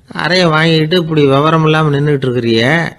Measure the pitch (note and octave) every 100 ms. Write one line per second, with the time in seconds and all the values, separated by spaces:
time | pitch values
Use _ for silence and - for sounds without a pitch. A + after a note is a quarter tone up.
0 | - - D#3 F#3 F3 D#3 E3 D#3+ D#3 F3+
1 | D#3+ D#3 C#3+ C3+ D#3 D#3+ D#3 D#3 D#3 C#3+
2 | D3 C#3+ C3 B2 A#2 A2+ A#2+ E3 D#3+